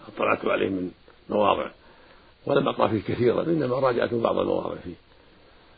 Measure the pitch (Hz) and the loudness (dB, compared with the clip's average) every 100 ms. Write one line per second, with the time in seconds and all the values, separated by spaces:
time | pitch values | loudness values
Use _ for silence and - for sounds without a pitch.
0 | - - 104 107 - 98 98 95 90 - | -12 -4 -2 0 0 0 0 -2 -6 -10
1 | - - - 104 101 85 69 - - - | -20 -20 -4 2 4 2 -2 -10 -20 -20
2 | - - - _ - 143 117 117 113 110 | -20 -20 -20 _ 0 2 2 2 2 0
3 | 92 107 120 92 92 165 135 123 135 120 | -2 0 2 2 0 0 0 0 0 0
4 | 117 117 113 92 95 92 90 85 90 85 | 0 0 0 0 0 -2 -4 -8 -12 -14
5 | _ _ - - - - - | _ _ -20 -20 -20 -20 -20